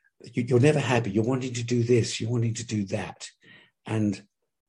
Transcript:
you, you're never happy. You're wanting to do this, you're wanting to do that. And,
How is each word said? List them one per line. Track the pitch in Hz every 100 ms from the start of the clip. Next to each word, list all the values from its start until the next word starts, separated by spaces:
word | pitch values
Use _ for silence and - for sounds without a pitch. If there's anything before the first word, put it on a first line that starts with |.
| _ _ -
you, | - 123
you're | 123 147
never | 151
happy. | 120 123 113
You're | 98 110
wanting | 131 131
to | 120
do | 117 123
this, | 117 120 110 -
you're | 113 120
wanting | 117 110
to | -
do | 107 95
that. | 95 80 - - _ - - _ _ -
And, | 107 104 98 - _ _ _